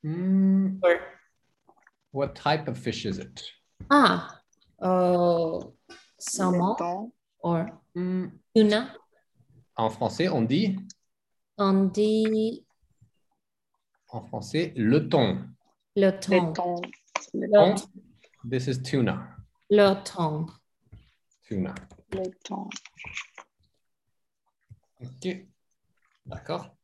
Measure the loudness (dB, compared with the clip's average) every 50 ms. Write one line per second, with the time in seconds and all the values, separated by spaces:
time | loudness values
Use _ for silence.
0 | -6 -6 -4 -2 0 2 4 4 4 4 4 4 2 0 -2 0 2 2 2 2
1 | -2 -14 -20 _ _ _ _ _ _ _ _ _ _ _ _ _ _ _ _ _
2 | _ _ -4 -4 -4 -4 -6 -4 0 0 0 0 -2 -6 -8 -6 -6 -6 -6 -4
3 | -6 -6 -6 -6 -10 -14 -16 -18 -18 -18 -20 _ _ _ _ _ -2 2 4 4
4 | 6 4 2 0 -4 -10 -18 -20 _ _ _ _ _ _ _ _ -2 0 2 2
5 | 2 2 2 2 2 2 2 0 0 -2 -4 -8 -10 -14 _ _ _ _ -20 -20
6 | _ _ _ _ -12 -10 -6 -2 -2 0 0 0 0 0 -2 -4 -6 -6 -6 -8
7 | -10 -14 _ _ _ _ _ _ -4 -2 -2 -2 -4 -6 -10 -18 _ _ _ -8
8 | -6 -4 -4 -4 -6 -8 -12 -20 _ _ _ 4 6 6 4 0 -2 -6 -16 -20
9 | _ _ _ _ _ _ _ _ _ _ _ -20 _ _ _ -2 -2 -2 -2 -2
10 | -4 -4 -2 -2 -2 0 0 0 0 2 2 0 0 0 -2 -4 -8 -14 -20 _
11 | _ _ _ _ _ _ _ _ _ _ _ 0 2 2 4 4 2 2 2 2
12 | 2 2 4 2 2 2 2 0 0 -2 -4 -6 _ _ _ _ _ _ _ _
13 | -20 _ _ _ _ _ _ _ _ _ _ _ _ _ _ _ _ _ _ _
14 | _ _ -16 -14 -14 -10 -12 -12 -10 -6 -4 -4 -4 -4 -4 0 2 4 4 4
15 | 4 4 2 4 4 2 0 -4 -8 -12 -20 _ _ _ _ _ _ _ _ 4
16 | 4 4 2 0 -2 2 2 2 2 2 -4 -4 -4 -4 -6 -6 -10 -14 -16 _
17 | _ _ _ -12 -12 -8 -8 -8 -2 4 6 8 8 8 4 0 -4 -10 _ -20
18 | -20 _ _ _ _ _ _ _ -8 -4 -4 -4 -2 -2 -4 -4 -4 -2 0 2
19 | 2 2 0 -2 -8 -14 -18 -20 -20 _ _ _ _ _ 6 6 6 6 4 0
20 | -4 -12 -6 -4 -2 -2 -2 -4 -6 -8 -10 _ _ _ _ _ _ _ -20 -20
21 | _ _ _ _ _ _ _ _ _ _ -6 -4 -4 -6 -8 -14 -18 -20 -20 -20
22 | _ _ -8 -8 -8 -8 -10 _ _ -12 -10 -10 -10 -12 -14 -16 _ -20 _ -18
23 | -18 -14 -14 -14 -16 -16 _ -20 -20 _ _ _ _ _ _ _ _ _ _ _
24 | _ _ _ _ _ _ _ _ _ _ _ _ _ _ -20 _ _ _ _ _
25 | -18 -18 -16 -10 -8 -8 -8 -8 -12 _ _ _ _ _ _ _ _ _ _ _
26 | _ _ _ _ _ -16 -16 -14 -10 -8 -10 -10 -10 -14 _ _